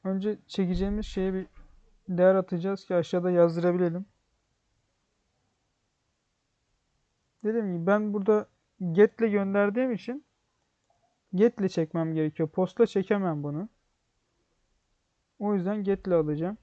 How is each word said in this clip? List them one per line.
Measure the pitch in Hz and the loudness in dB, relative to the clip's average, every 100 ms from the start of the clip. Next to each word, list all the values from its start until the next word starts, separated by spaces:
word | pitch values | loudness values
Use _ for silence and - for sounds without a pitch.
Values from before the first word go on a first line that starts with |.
Önce | 190 190 202 208 _ | -4 -4 -4 -6 _
çekeceğimiz | - 180 175 196 208 214 | -4 -2 0 -2 -4 -6
şeye | - 190 | -4 -4
bir | 185 190 - - - _ _ - | -4 -8 -16 -20 -20 _ _ -6
değer | 175 185 | 4 4
atacağız | 190 185 175 190 196 - | 4 0 -4 -4 -6 -2
ki | |
aşağıda | 180 160 180 180 | -2 0 -2 2
yazdırabilelim. | 175 170 165 175 180 180 170 196 _ _ _ _ _ _ _ _ _ _ _ _ _ _ _ _ _ _ _ _ _ _ _ _ _ _ _ _ _ _ _ _ _ | 4 4 4 0 2 0 -2 -10 _ _ _ _ _ _ _ _ _ _ _ _ _ _ _ _ _ _ _ _ _ _ _ _ _ _ _ _ _ _ _ _ _
Dediğim | 214 226 208 | -2 -2 -2
gibi | 175 165 | -2 0
ben | 208 214 | 0 0
burada | 208 196 214 208 _ _ _ 180 | -2 2 0 0 _ _ _ -4
get'le | 165 214 - 226 | 4 4 4 0
gönderdiğim | 202 196 196 202 214 262 | 0 0 2 2 0 -2
için | 220 - 269 _ _ _ _ _ _ _ _ _ _ _ | -4 -8 -12 _ _ _ _ _ _ _ _ _ _ _
get'le | 185 226 - 190 | 2 2 2 -4
çekmem | - 160 170 160 | -2 -2 -2 -2
gerekiyor. | 160 156 - 160 | 0 -2 -2 -4
Post'la | - 185 - 233 | -2 -4 2 0
çekemem | 196 185 208 185 151 | 2 0 -2 0 -4
bunu. | 147 147 214 _ _ _ _ _ _ _ _ _ _ _ _ _ _ _ _ _ | -6 -8 -10 _ _ _ _ _ _ _ _ _ _ _ _ _ _ _ _ _
O | 208 | -2
yüzden | 202 180 214 | -2 -2 -4
get'le | 196 196 190 | -2 -2 0
alacağım. | 175 151 151 175 214 | 0 0 -2 -6 -8